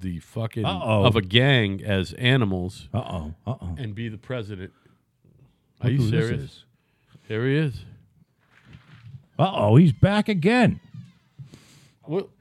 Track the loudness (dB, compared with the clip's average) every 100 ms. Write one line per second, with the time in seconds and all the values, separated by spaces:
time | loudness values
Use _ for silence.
0 | -8 -8 -10 -10 -8 -6 -6 -4 0 4
1 | 4 4 2 4 4 4 2 -2 -2 -2
2 | -2 -2 2 2 2 -2 -4 -10 -8 -8
3 | -6 -8 -10 -10 -10 -8 -8 -8 -10 -10
4 | -12 -12 -10 -10 -10 -12 -14 _ _ _
5 | _ _ _ _ _ _ _ _ 0 2
6 | 2 0 0 -4 -10 -18 _ _ _ _
7 | _ -20 -8 -4 -2 0 -2 -6 -14 -20
8 | _ _ _ _ _ _ -20 -20 _ -20
9 | -20 -20 _ -2 -2 0 4 6 6 4
10 | 2 2 0 0 2 4 2 0 -8 -20
11 | -20 _ _ -20 -20 -20 _ _ _ _
12 | -8 -8 -8 _